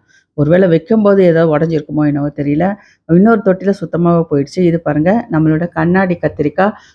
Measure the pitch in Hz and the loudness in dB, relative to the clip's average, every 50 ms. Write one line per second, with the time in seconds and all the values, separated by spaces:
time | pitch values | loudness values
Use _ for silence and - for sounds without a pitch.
0 | _ _ _ _ _ _ _ 151 143 147 165 185 196 175 165 160 - - 220 220 | _ _ _ _ _ _ _ -2 0 2 2 2 4 4 2 0 0 0 0 2
1 | 202 202 196 196 185 175 160 160 170 165 151 147 160 165 165 147 151 - 147 151 | 2 2 2 4 4 4 2 2 2 0 0 0 -2 -2 -4 -4 -6 -6 -4 -2
2 | 151 147 143 143 143 147 143 151 143 143 147 156 175 196 202 - _ _ _ _ | -2 -2 -2 -2 -4 -6 -6 -6 -4 -4 -2 -2 -2 -4 -4 -8 _ _ _ _
3 | _ - 165 180 202 226 233 226 - 196 180 185 185 202 196 - 170 160 - 165 | _ 0 2 4 4 4 2 2 0 0 -2 -2 -2 -4 -4 -4 -6 -6 -4 -2
4 | 175 170 170 170 165 - 151 143 139 - - 185 180 170 170 165 - 147 151 151 | 0 0 0 0 0 -2 -2 -2 -4 -4 -2 -2 0 0 0 -2 -2 -2 -2 0
5 | 156 180 214 233 240 - 165 156 160 156 156 151 175 175 - 160 160 170 185 190 | 0 0 0 0 -2 -2 -2 0 0 2 0 0 -2 -4 -4 -4 -2 0 0 0
6 | 196 180 170 - - 147 - - 147 147 - - 190 214 220 - _ _ | 0 -2 -2 -4 -4 -6 -4 -4 -4 -4 -2 -2 -2 -2 -2 -6 _ _